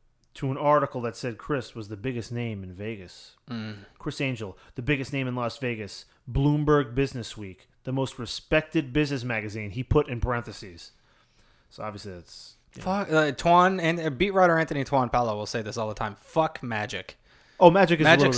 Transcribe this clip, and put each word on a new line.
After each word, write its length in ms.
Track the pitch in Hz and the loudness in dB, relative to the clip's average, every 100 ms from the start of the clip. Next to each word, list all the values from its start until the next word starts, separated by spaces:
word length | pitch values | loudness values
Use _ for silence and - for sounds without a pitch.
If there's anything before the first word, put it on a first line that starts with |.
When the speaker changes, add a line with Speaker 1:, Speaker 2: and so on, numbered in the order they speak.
| _ _ _ | _ _ _
Speaker 1:
to 180 | - 139 | -8 -6
an 60 | 135 | 0
article 460 | 147 147 139 131 | 4 4 2 -2
that 120 | 117 - | -6 -6
said 200 | 127 110 | -8 -8
Chris 380 | - 143 113 | -4 -4 -4
was 140 | 117 101 | -10 -12
the 80 | 107 | -8
biggest 360 | 120 120 107 | -6 -6 -6
name 320 | 120 120 104 | -6 -6 -8
in 80 | 95 | -10
Vegas. 640 | 90 104 110 87 - - _ - | -10 -10 -10 -14 -20 -20 _ -12
Speaker 2:
Mm. 240 | 117 110 101 98 - | -10 -10 -14 -18 -12
Speaker 1:
Chris 220 | 151 - | -10 -4
Angel, 340 | 139 120 104 - - - | -4 -4 -10 -14 -16 -6
the 60 | |
biggest 300 | 123 143 131 | -2 -2 -2
name 160 | 139 127 | -4 -4
in 60 | |
Las 240 | 123 120 - | -4 -4 -4
Vegas, 480 | 127 113 101 - - _ - | -6 -6 -10 -14 -20 _ -6
Bloomberg 600 | 120 143 147 147 147 127 | 0 2 2 4 2 2
Business 420 | 120 135 135 110 - | -2 -4 -4 -10 -12
Week, 320 | 101 92 _ _ | -14 -14 _ _
the 80 | - | -6
most 260 | 131 131 - | -4 -4 -6
respected 760 | 117 - - 156 151 160 135 | -10 -10 0 0 0 -2 -2
business 320 | 131 147 139 | 0 -2 -2
magazine, 460 | 123 113 107 107 104 | -4 -4 -6 -8 -8
he 120 | 101 | -8
put 260 | 123 151 143 | 0 2 2
in 120 | 120 | -2
parentheses. 720 | 113 120 117 101 101 85 - _ _ _ _ _ _ _ _ | -2 -2 -6 -12 -14 -16 -20 _ _ _ _ _ _ _ _
So 120 | - | -12
obviously 300 | 107 101 104 | -10 -10 -12
that's, 440 | 90 82 - - - _ | -14 -16 -20 -20 -20 _
you 60 | - | -10
know. 20 | |
Speaker 2:
Fuck, 280 | - 196 196 | -4 -4 0
uh, 200 | 156 151 | 2 2
Twan, 480 | 135 170 175 180 190 | 2 4 6 6 4
and, 200 | 165 170 | 0 0
uh, 100 | 160 | -2
beat 220 | 127 202 | -2 0
writer 240 | 190 180 165 | 4 6 4
Anthony 260 | 160 147 | 0 -2
Twan 240 | 131 139 120 | 0 0 2
Paolo 280 | 123 120 104 | 2 0 -2
will 100 | 104 | -4
say 160 | 120 | -6
this 140 | 107 113 | -6 -4
all 120 | 110 | -6
the 60 | |
time. 220 | 104 110 98 | -4 -6 -8
"Fuck 420 | - 165 160 - | -4 0 0 -2
Magic." 540 | 123 110 104 95 - - _ _ _ - | -6 -4 -4 -6 -10 -18 _ _ _ 8
Speaker 1:
Oh, 120 | 180 | 8
Magic 300 | 185 180 165 | 10 6 6
is 40 | 151 | 6
a 20 | |
Speaker 2:
Magic 80 | 165 | 6
Speaker 1:
little 40 | 139 | 6